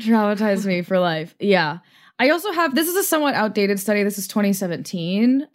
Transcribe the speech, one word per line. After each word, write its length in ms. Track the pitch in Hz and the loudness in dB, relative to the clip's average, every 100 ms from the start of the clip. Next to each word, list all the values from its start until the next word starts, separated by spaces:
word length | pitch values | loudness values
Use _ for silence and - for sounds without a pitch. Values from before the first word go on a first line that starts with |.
Traumatized 680 | 220 226 208 208 214 196 196 | 2 2 2 0 0 0 0
me 160 | 180 | -2
for 160 | 175 185 | 0 0
life. 380 | 175 160 165 - | 0 -2 -6 -4
Yeah. 400 | 202 185 156 170 - _ _ - | 0 2 2 -4 -12 _ _ 0
I 140 | 254 | 2
also 220 | 330 403 | 2 0
have, 240 | 339 330 262 | -2 0 0
this 100 | 330 | 0
is 80 | |
a 80 | 359 | 0
somewhat 320 | 381 320 285 | 0 0 0
outdated 460 | 196 214 208 196 202 | 0 -2 0 0 0
study. 240 | 220 208 | 0 0
This 140 | 202 202 | 0 -4
is 100 | 190 | -4
twenty 240 | 214 202 | -2 0
seventeen. 960 | 202 185 170 160 185 165 196 240 269 302 | 0 -2 -6 -6 -6 -2 2 2 2 -2